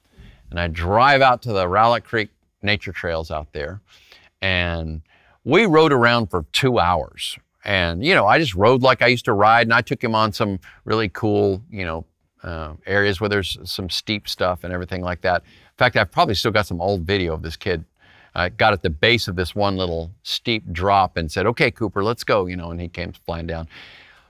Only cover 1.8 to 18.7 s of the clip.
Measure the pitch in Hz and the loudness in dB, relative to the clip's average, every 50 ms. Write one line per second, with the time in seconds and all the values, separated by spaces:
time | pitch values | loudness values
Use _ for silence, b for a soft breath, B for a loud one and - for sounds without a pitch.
1.8 | 113 117 120 113 - - - 113 104 - _ _ _ _ _ _ - 101 104 95 | 4 4 4 2 -2 -4 -4 -4 -4 -4 _ _ _ _ _ _ -2 -2 -2 -2
2.8 | - 101 87 - - 87 82 80 80 - 82 76 76 - - 78 71 73 95 104 | -4 -8 -10 -6 -4 -4 -4 -4 -4 -4 -6 -8 -8 -8 -10 -8 -8 -8 -10 -12
3.8 | _ b b b b b b b b b b - 95 95 92 90 87 87 85 82 | _ b b b b b b b b b b -4 -2 -2 0 0 0 -2 -2 -4
4.8 | 80 80 78 78 - b b b b b b b b 117 143 196 233 202 156 156 | -6 -6 -8 -10 -12 b b b b b b b b 2 2 4 4 6 6 6
5.8 | 160 156 143 123 117 120 120 120 113 - - 90 80 - - - 135 131 120 107 | 6 6 4 4 4 4 4 2 0 0 -4 -4 -4 -4 -4 0 0 2 2 2
6.8 | 85 87 90 80 69 - - - - - - - _ _ _ _ - 104 101 95 | 2 2 2 0 -2 -6 -12 -12 -12 -12 -12 -12 _ _ _ _ -6 -2 0 0
7.8 | 87 85 85 87 117 165 190 143 104 101 123 151 165 127 90 90 101 117 131 127 | 0 0 -2 -2 0 2 2 4 4 4 4 4 2 0 0 2 4 4 4 6
8.8 | 127 131 127 - 123 120 127 120 - 127 110 98 101 107 113 120 120 113 117 120 | 4 2 2 4 2 2 2 0 0 0 2 4 6 6 6 6 4 4 2 0
9.8 | 120 - - - - 117 110 110 110 110 104 - 117 101 98 92 B B B B | 0 -2 -4 -4 -4 -2 0 0 0 0 0 -2 -2 -2 -4 -6 B B B B
10.8 | B 113 110 110 110 101 - - - 107 104 101 104 101 95 95 113 - - 101 | B -4 -2 -2 -2 -2 -4 -4 -2 0 2 2 2 2 0 -2 -6 -12 -10 -8
11.8 | 92 82 80 82 80 _ _ _ _ _ _ _ - 90 85 80 80 78 78 - | -6 -6 -6 -8 -10 _ _ _ _ _ _ _ -12 -12 -10 -10 -10 -12 -14 -12
12.8 | - 92 95 101 101 104 101 90 110 101 104 101 92 - - - - 87 - - | -8 -2 0 0 2 0 0 0 -2 -2 0 -2 -2 -4 -8 -10 -12 -12 -10 -8
13.8 | 95 87 - - - - 110 104 - - - - 98 90 90 87 - 87 90 90 | -8 -6 -8 -8 -6 -6 -6 -6 -6 -8 -6 -2 -2 -2 -2 -4 -6 -8 -8 -8
14.8 | 90 - 95 90 90 90 90 - - 92 90 85 - _ _ _ _ _ _ - | -8 -8 -8 -6 -6 -6 -6 -4 -2 0 0 -2 -2 _ _ _ _ _ _ 0
15.8 | 127 123 - 120 107 - - 160 175 147 104 - - 117 101 104 101 - 95 85 | 0 2 2 2 0 0 0 0 0 0 0 -2 0 0 0 0 -2 -2 -4 -4
16.8 | 87 98 104 95 82 85 101 101 90 82 80 82 85 82 78 - - 104 87 82 | -2 -2 -2 -2 -2 0 0 0 0 -2 -4 -6 -8 -10 -12 -8 -4 -4 -4 -4
17.8 | 82 _ _ b b b b b b b b - 87 90 - - 117 110 | -6 _ _ b b b b b b b b -4 -4 -2 0 2 2 2